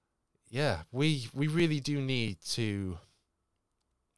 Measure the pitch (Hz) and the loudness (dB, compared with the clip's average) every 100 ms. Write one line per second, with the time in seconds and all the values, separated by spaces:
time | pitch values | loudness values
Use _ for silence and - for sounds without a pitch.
0 | _ _ _ _ _ 120 147 82 80 123 | _ _ _ _ _ 0 0 0 -4 0
1 | 156 143 113 135 151 160 165 151 139 143 | 2 2 -2 -2 0 2 2 2 0 -2
2 | 131 127 113 95 - - 110 101 95 87 | 0 0 0 -4 -4 -2 0 0 -2 -6
3 | - _ _ _ _ _ _ _ _ _ | -12 _ _ _ _ _ _ _ _ _
4 | _ | _